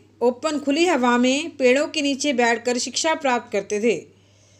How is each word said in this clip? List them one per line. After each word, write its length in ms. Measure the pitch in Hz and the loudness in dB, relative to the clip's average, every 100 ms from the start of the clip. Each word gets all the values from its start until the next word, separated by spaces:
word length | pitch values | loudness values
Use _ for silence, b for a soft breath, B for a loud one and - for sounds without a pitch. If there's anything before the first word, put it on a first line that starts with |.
| _ - | _ -4
ओपन 360 | 240 240 311 302 | -2 0 -2 -4
खुली 260 | - 277 349 | -2 0 2
हवा 300 | 294 247 240 | 2 2 2
में 380 | 247 269 320 - | 2 0 -2 0
पेड़ों 300 | 254 254 311 | 2 2 0
के 120 | 320 | -2
नीचे 300 | 285 277 294 | -2 -2 -2
बैठकर 460 | 247 233 233 233 247 | 2 2 0 -2 -4
शिक्षा 340 | 262 - 320 | -4 -4 -2
प्राप्त 380 | 320 285 240 233 | 0 0 -2 -2
करते 260 | 202 190 208 | -6 -4 -2
थे। 140 | 233 170 - - b b b b | 0 0 -4 -20 b b b b